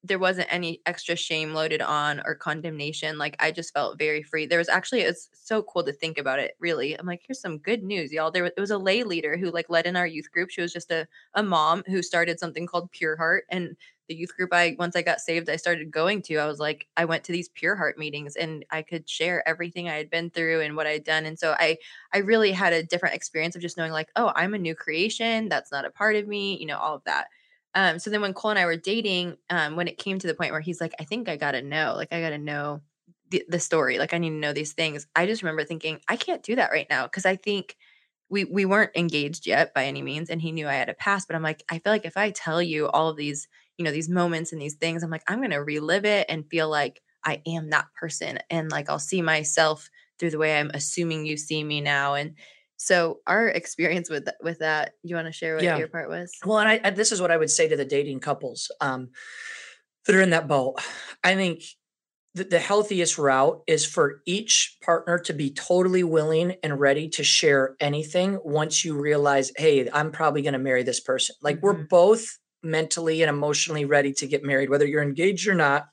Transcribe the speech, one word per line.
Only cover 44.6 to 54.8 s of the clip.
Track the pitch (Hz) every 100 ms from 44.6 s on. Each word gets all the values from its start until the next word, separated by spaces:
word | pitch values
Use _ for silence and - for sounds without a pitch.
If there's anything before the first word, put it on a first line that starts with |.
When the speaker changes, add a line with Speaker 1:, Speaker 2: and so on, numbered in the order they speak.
Speaker 1:
these | 147
things, | 147 165 165
I'm | 165
like, | 160 -
I'm | 214
gonna | 254 147
relive | 147 151 156 196
it | 208 208 -
and | 160 147
feel | 165 156
like | 151 139 - _ _
I | 156 151 165
am | 165 156
that | 147 - -
person. | 165 147 165 - -
And, | 170 160
like, | 151 147
I'll | 151
see | 147 190
myself | 165 156 151 - 156 156 - _ _ _
through | 170
the | 151
way | 156 151
I'm | 147
assuming | 143 147 - 170 156
you | 151 151
see | 151 156
me | 151 147
now." | 147 143 139
And | 143 151 156 - _ _ -
so | - 180 170 - -
our | 196 226
experience | 170 - - 165 175 170
with | 151
th-, | 143 -
with | 165 160
that, | 156 151